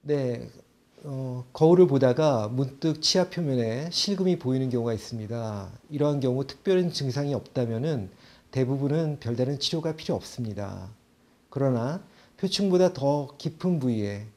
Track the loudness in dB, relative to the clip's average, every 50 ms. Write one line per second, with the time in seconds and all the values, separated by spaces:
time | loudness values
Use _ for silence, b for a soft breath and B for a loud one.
0 | _ -2 -2 -2 0 -2 -4 -6 -10 -14 -18 -20 -20 _ _ _ _ _ _ -20
1 | -14 -10 -10 -8 -8 -6 -8 -8 -10 -12 _ 4 6 8 10 10 8 8 8 6
2 | 6 6 4 6 4 4 4 2 0 -2 0 -2 -2 -2 -4 -2 -2 -2 -2 0
3 | 0 2 2 2 2 0 -2 -4 -2 0 0 0 0 0 -2 -4 -6 -6 -4 -2
4 | -2 -2 0 0 2 2 2 2 0 -2 0 0 0 0 0 0 0 0 -2 -4
5 | -6 -8 -10 -10 -8 -6 -6 -6 -6 -6 -6 -6 -8 -10 -14 -18 _ _ -4 0
6 | 0 2 2 2 0 0 0 0 -2 -6 -8 -8 _ 2 2 2 2 0 -2 -2
7 | -4 -2 -2 -2 -2 -2 -2 -4 -6 -6 -4 -2 -2 -2 -2 -2 -2 -2 -2 -4
8 | -4 -8 B B B B B B B B -2 -2 0 0 0 -2 0 0 0 0
9 | 0 -2 -4 -6 -6 -6 -2 -2 -2 -2 -2 -4 -4 -4 -4 -2 -4 -4 -6 -6
10 | -6 -4 -4 -4 -4 -8 -10 -8 -6 -6 -6 -8 -8 -8 -10 -12 -12 -14 -16 _
11 | _ _ _ b b b b b b _ -4 0 0 2 2 0 0 -2 -4 -6
12 | B B B B B B B B -4 -4 -2 0 0 2 4 6 4 4 2 2
13 | 0 0 0 0 -2 -6 -12 -8 -8 -8 -8 -4 -2 0 0 2 2 0 0 0
14 | -2 -4 -4 -8 -10 -14 -18